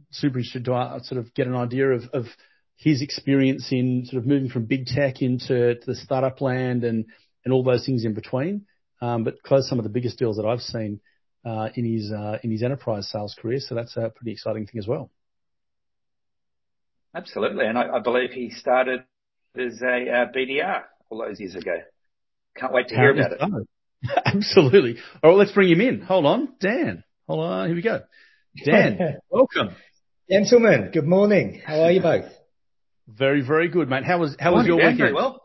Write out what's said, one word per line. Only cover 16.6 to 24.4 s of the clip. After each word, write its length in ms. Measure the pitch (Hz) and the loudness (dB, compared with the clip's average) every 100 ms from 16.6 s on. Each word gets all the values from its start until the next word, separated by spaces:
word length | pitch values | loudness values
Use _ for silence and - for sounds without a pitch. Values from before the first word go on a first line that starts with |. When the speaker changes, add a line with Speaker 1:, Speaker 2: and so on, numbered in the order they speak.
| _ _ _ _ _ | _ _ _ _ _
Speaker 2:
Absolutely. 500 | 170 202 - 110 - | -16 -12 -4 -4 -2
And 140 | 110 117 | -2 -2
I, 180 | 120 127 | -2 -2
I 40 | |
believe 320 | 113 123 127 | -2 -2 -2
he 180 | 131 117 | -6 -12
started 500 | - - 127 127 127 - _ _ _ _ 123 | -8 0 0 0 -4 -8 _ _ _ _ -8
as 220 | 123 110 | -8 -4
a, 300 | 127 123 123 | -2 -2 0
uh, 160 | 123 117 | 0 0
B 100 | 127 | -2
D 160 | 131 139 | -4 -2
R 240 | 175 170 - _ - | -4 -4 -8 _ -16
all 160 | 110 110 | -10 -10
those 140 | 98 | -10
years 140 | 95 | -12
ago. 180 | 90 85 85 - _ _ _ _ _ _ - | -10 -6 -6 -8 _ _ _ _ _ _ -10
Can't 160 | 127 | -2
wait 140 | 127 123 | -2 0
to 60 | |
hear 180 | 113 139 | 4 4
about 200 | 139 - | 4 0
it. 40 | 87 | -2
Speaker 1:
Apparently 260 | 175 147 - _ _ _ | -4 -4 -8 _ _ _
so. 160 | 127 554 | -4 -2
<laughs> 40 | - | 0
Absolutely. 680 | 202 | 0